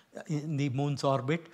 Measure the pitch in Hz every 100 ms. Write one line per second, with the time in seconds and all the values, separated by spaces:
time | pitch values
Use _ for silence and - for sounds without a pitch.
0 | _ - - 151 151 143 143 127 143 139
1 | 143 135 123 165 -